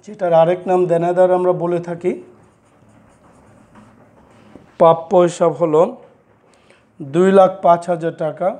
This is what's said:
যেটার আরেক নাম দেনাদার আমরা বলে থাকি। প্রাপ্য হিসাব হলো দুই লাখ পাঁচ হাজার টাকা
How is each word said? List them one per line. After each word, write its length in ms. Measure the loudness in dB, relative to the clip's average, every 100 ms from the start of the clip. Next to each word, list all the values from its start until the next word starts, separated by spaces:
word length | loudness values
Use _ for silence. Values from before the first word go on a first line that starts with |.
যেটার 300 | -20 -6 0 2
আরেক 200 | 2 0 -2
নাম 100 | 0 0
দেনাদার 460 | 0 0 2 2 2
আমরা 160 | 0 -2
বলে 160 | -2 -4 -6
থাকি। 240 | -6 -6 -6 -14 _ _ _ _ _ _ _ _ _ _ _ _ _ _ -20 -20 _ _ _ _ _ _ -20 _ 2
প্রাপ্য 320 | 2 2 0 2 2
হিসাব 240 | 0 -2 0
হলো 200 | 0 0 0 -4 -20 _ _ _ _ _ _ _ _ _
দুই 300 | -6 0 2 4
লাখ 120 | 4 2
পাঁচ 160 | 0 0 0
হাজার 220 | -6 -6 -6
টাকা 260 | -8 -4 -6